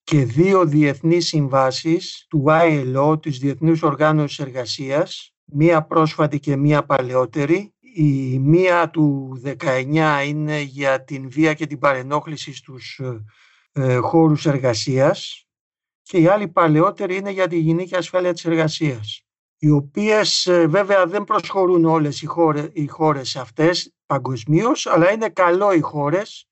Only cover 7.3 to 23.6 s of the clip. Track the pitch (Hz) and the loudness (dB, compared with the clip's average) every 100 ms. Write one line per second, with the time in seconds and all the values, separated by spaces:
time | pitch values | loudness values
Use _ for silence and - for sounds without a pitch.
7.3 | 156 143 180 208 _ _ 190 151 139 131 | -2 -2 -2 -4 _ _ -2 0 0 -2
8.3 | 131 135 170 185 175 165 165 151 139 131 | -2 4 4 4 2 0 0 0 0 -6
9.3 | 131 127 131 165 131 131 156 156 143 143 | -10 -10 -6 -2 -2 0 0 2 0 -2
10.3 | 147 151 151 143 131 139 131 135 139 131 | -4 -4 -4 -6 -4 -2 -2 -4 -12 -8
11.3 | 127 160 147 151 143 143 135 131 143 143 | 0 0 0 -6 -2 -2 -2 -2 -6 -6
12.3 | 147 - 135 - 131 - - 131 117 107 | -12 -14 -16 -18 -20 -16 -12 -10 -10 -14
13.3 | _ _ _ _ - 131 127 117 165 160 | _ _ _ _ -4 0 0 2 4 4
14.3 | 147 165 135 156 110 - 131 139 196 - | 4 0 0 0 -2 -2 2 2 0 -6
15.3 | - _ _ _ _ _ _ _ 190 165 | -18 _ _ _ _ _ _ _ 2 4
16.3 | 208 202 175 170 151 185 202 202 185 196 | 4 0 0 2 4 2 0 -4 -4 -6
17.3 | 190 185 170 160 165 180 185 170 185 180 | -2 -2 0 0 0 -2 -6 -4 -2 -2
18.3 | 170 170 165 156 156 156 120 107 - _ | -2 -2 0 -2 -2 -4 -6 -10 -16 _
19.3 | _ _ _ 151 147 143 - 214 214 190 | _ _ _ 2 2 0 -4 0 2 2
20.3 | - - 175 165 180 196 196 180 196 202 | -2 2 2 4 2 2 2 2 -2 -2
21.3 | 214 - 196 180 180 165 160 147 143 151 | -4 -2 0 2 4 4 2 0 -4 -6
22.3 | 165 165 147 156 160 143 - 156 139 127 | 0 0 0 -4 -6 -8 -2 0 0 -4
23.3 | 139 120 - | -10 -10 0